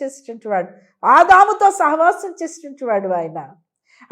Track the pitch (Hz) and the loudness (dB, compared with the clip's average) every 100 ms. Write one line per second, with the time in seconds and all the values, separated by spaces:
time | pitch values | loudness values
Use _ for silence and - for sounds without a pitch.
0 | 269 269 - 226 220 196 180 - _ _ | -14 -14 -20 -16 -6 -6 -6 -12 _ _
1 | 214 277 349 370 403 403 403 381 311 311 | 2 4 6 6 4 2 0 2 -2 0
2 | 339 392 392 339 330 - 294 277 254 208 | 0 -2 -6 -12 -14 -14 -20 -12 -6 -4
3 | 190 180 165 160 143 _ _ _ _ _ | -4 -6 -8 -12 -18 _ _ _ _ _
4 | - | 0